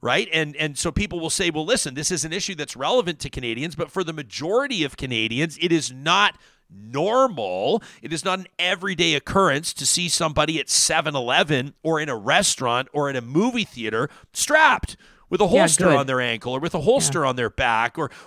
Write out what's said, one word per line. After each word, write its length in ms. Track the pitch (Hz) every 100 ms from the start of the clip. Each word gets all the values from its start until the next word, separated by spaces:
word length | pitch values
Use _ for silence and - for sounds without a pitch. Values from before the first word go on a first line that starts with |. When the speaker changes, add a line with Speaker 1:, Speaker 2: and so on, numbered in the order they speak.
Speaker 1:
right? 260 | 113 143 214
And, 240 | 160 151 147
and 200 | 156 139
so 160 | 175
people 280 | 143 202 175
will 100 | 160
say, 180 | - 180
"Well, 160 | 156
listen, 300 | 156 254 151
this 160 | 131 151
is 160 | 175 156
an 80 |
issue 200 | 175 -
that's 220 | 175 147 117
relevant 420 | 143 254 180 160
to 100 | 143
Canadians, 460 | 139 123 113 151 147
but 140 | 156
for 140 | 190
the 80 | 170
majority 720 | 156 123 - 151 226 277 226
of 140 | 147 -
Canadians, 580 | 135 117 110 120 165 139
it 140 | 175
is 180 | 165 123
not 460 | 127 147 185 202 - _ _ _
normal. 1080 | 98 107 127 180 247 262 156 98 92 110 208 - -
It 120 | 113
is 120 | 160
not 140 | - 185
an 80 | 180 -
everyday 560 | 180 175 190 170 170
occurrence 600 | 143 - 196 190 139 170
to 100 | - 135
see 220 | - 175
somebody 500 | - 160 151 151 151
at 120 | 131
seven 440 | - - 160 156
eleven 600 | 143 120 143 165 143 139 -
or 180 | 160 160
in 80 | 151
a 80 | 117
restaurant 720 | 101 165 196 - 127 120 131
or 160 | 147 143
in 60 | 135
a 40 |
movie 440 | 117 143 233 240
theater 440 | 196 123 110 110 143 - -
strapped 640 | - - 302 311 240 - - - _ _
with 120 | 185
a 40 |
Speaker 2:
Yeah, 60 | 196
Speaker 1:
holster 340 | 208 175 160
Speaker 2:
good. 120 | 185 139
Speaker 1:
on 100 | 135
their 140 | 127
ankle 340 | 123 113 123
or 60 | 131
with 140 | 165
a 60 | 170
holster 420 | 147 269 147 139
Speaker 2:
Yeah. 60 | 139
Speaker 1:
on 80 | 123
their 140 | 113
back 480 | - 127 113 117 -
or, 120 | 147 -